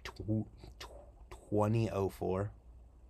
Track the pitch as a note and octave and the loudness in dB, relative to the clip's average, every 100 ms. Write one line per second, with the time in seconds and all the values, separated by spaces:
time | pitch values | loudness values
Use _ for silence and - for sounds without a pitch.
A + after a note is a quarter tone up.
0 | - - F#2+ G#2+ G#2 - - - - - | -10 -6 0 0 0 -8 -16 -14 -14 -16
1 | - - - - - G#2 G#2 A2+ A2 G2 | -18 -18 -18 -16 0 4 6 6 4 2
2 | F#2+ - F2+ F#2 G#2 - - - - - | 0 0 0 0 0 -6 -18 -20 -20 -20
3 | - | -20